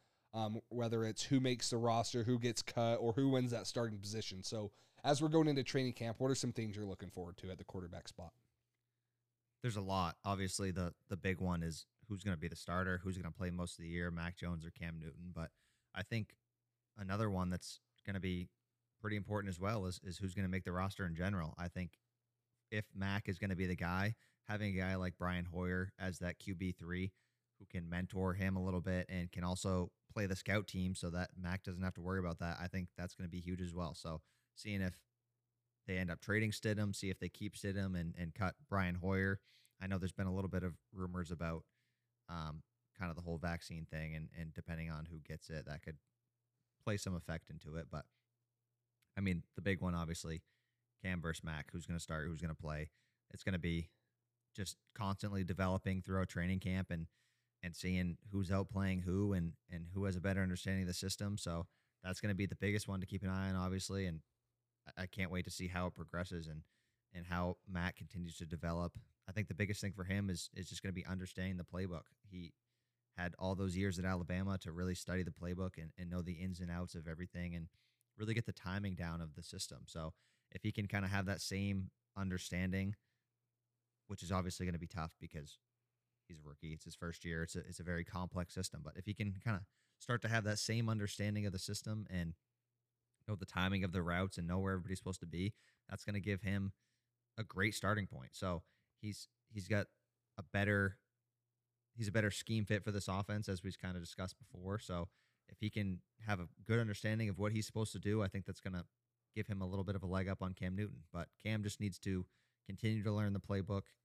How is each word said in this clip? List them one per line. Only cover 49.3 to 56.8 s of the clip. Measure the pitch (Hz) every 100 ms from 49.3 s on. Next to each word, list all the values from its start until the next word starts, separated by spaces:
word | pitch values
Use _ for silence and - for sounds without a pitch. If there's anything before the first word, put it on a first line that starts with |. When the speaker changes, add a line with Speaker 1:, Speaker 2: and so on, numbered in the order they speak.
| 87 - -
Speaker 2:
the |
big | 98 92
one, | 90
obviously, | 87 82 82 80 80 - _ _ _ _ _
Cam | 98 90
versus | 80 78
Mac, | 82 78 73
who's | 87 80
gonna | 85
start, | - 78 78
who's | 80
gonna | 82
play. | 78 80 76 78 _ _ _ _
It's | -
gonna | - 92
be | 85 82 82 _ _ _ _ _ _
just | - 92 - _
constantly | - 98 98 107 98
developing | 90 95 95 92 - 95
throughout | 90 95 90
training | - 87 92
camp | 90 92